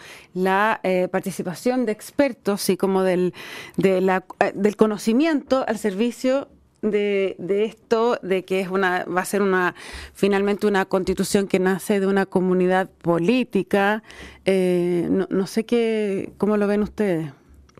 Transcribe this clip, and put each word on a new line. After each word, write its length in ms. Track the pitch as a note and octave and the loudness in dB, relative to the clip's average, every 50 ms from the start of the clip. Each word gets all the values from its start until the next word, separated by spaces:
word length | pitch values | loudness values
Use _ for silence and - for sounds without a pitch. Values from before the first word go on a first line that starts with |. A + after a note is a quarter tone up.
| - - - - - - _ | -12 -20 -20 -20 -20 -10 _
la, 460 | F3+ F#3 F#3+ F#3+ G3 G#3 A3 A3 - | -2 0 0 2 2 2 2 0 -2
eh, 260 | - F#3+ F#3 F#3 F3+ F3+ | -2 0 0 0 0 0
participación 760 | - F#3+ - G3 F3 - - F#3 E3+ - - B3 B3 B3+ B3 | -2 -4 -4 -4 -8 -6 -8 -8 -8 -4 -2 -2 0 0 0
de 60 | G#3+ | -2
expertos 760 | G#3+ G#3+ - - - - C#4+ C#4 A#3 - _ - G3+ F#3+ - - | -4 -6 -8 -12 0 0 0 0 0 -4 _ -4 -2 -2 0 0
y 60 | F#3+ F3 | 0 2
como 260 | - F#3+ F#3+ F#3+ F#3+ | 2 2 2 2 2
del, 320 | F#3 F3+ F3+ F3+ F3+ - - - - - - - - - - | 2 2 2 0 0 -2 -6 -14 -16 -16 -16 -16 -8 -4 0
de 240 | - G3 F#3+ F#3 | 0 2 2 2
la, 220 | F#3+ F#3+ F#3 F#3 - _ - - | 2 2 2 0 -2 _ -2 0
eh, 140 | G3+ - - | 0 0 0
del 200 | - G3 G#3 G#3 | 0 0 0 4
conocimiento 880 | - A3 G#3+ G#3 - - A3+ A3 B3 D4+ E4 D#4+ C4+ - - C4 C4 C4 - | 4 4 2 2 -2 -2 0 2 4 4 2 2 0 0 0 0 0 0 -2
al 100 | A3 G#3 | -4 -2
servicio 720 | - G#3+ F#3 F#3+ A#3 A#3+ A3+ - - B3+ C4 C#4 C#4 - - _ _ _ _ _ | -2 -4 -2 0 -2 -2 -2 -2 -2 0 0 0 -2 -6 -16 _ _ _ _ _
de, 540 | - G#3+ G3 G#3 G3+ G#3 G3+ G3 G3 F#3 - - | -4 -2 0 0 0 0 0 0 0 -2 -4 -6
de 280 | G3 E3+ G3 G3+ G#3+ | -4 -2 0 0 0
esto, 520 | A3+ A3 - _ _ A#3 A3+ A3+ A#3+ A#3+ - - | -2 -4 -10 _ _ 0 2 2 0 0 -2 -2
de 200 | F3+ F#3+ F#3 F3 | -2 -2 -2 -2
que 180 | - F#3 F#3+ | -2 -2 -2
es 80 | F#3+ F3 | -2 -2
una, 360 | F#3 F#3+ G3 F3+ F3+ F3+ - | -2 0 0 0 0 -2 -4
va 160 | - F3 F3+ | -2 -4 -4
a 40 | F#3+ | -4
ser 180 | - - G3+ G#3 | -2 -2 0 0
una, 320 | G3 F#3 F#3 F3+ F3 E3 - - - - - - - - | 2 2 2 0 -2 -4 -6 -14 -16 -16 -16 -16 -18 -4
finalmente 500 | - - G3+ G3+ G3 G3+ G3+ G3+ G3 - | -2 0 2 2 2 2 0 0 0 0
una 200 | G#3 G#3 F#3+ F#3+ | 0 2 0 0
constitución 640 | - - F#3+ F#3 F#3 F#3 - G3 - - G3+ G3+ F#3 | 0 -2 -2 -2 -2 -2 -2 -2 0 0 0 0 2
que 120 | - G3 | 0 2
nace 400 | F#3 F#3 F#3+ F3 - - G#3+ G3+ | 2 2 0 0 0 0 0 0
de 80 | G3 F#3+ | 2 2
una 180 | G3 G3 F#3+ | 2 2 0
comunidad 640 | F#3+ - F#3+ F3+ F#3 F3+ F#3 F3+ F3+ F#3 F#3 F#3+ - | 0 0 0 2 4 2 4 4 4 2 2 0 -2
política. 1120 | - _ - E3 E3+ E3+ E3+ F3+ B3 B3+ A#3+ - - G3+ F3 - - G3+ G3 G3+ G#3+ A3 - - - - - - - - _ | -6 _ -2 0 0 2 2 2 2 2 0 0 -2 -2 -2 2 2 2 2 2 0 -2 -4 -12 -20 -20 -20 -20 -20 -6 _
Eh, 640 | - F#3+ F#3+ F#3 F3+ F3+ F3 F3 F3 F3+ F3 E3 D#3 | 0 2 2 2 2 2 2 0 0 0 0 0 0
no, 160 | - F#3+ F#3 - | 0 0 0 0
no 160 | - F#3 G3 | -2 -2 -2
sé 200 | - - A3 A3 | -2 -4 -6 -2
qué, 640 | A3 A#3+ A#3+ A#3 A3+ A3 A3 G#3+ G3+ G3 G3 - - - - | 0 0 0 0 0 0 -2 -2 -2 -2 -4 -6 -8 -6 -4
cómo 200 | - G3 G#3+ G#3 | 0 0 2 2
lo 80 | G#3 | 2
ven 160 | G3+ G#3 G#3 | 0 0 0
ustedes. 500 | G#3 G3+ - - G#3+ G3+ F3 D#3+ D#3+ D3 - - _ _ - - - _ _ | -2 -2 -2 -2 0 0 0 -2 -2 -6 -10 -14 _ _ -20 -20 -20 _ _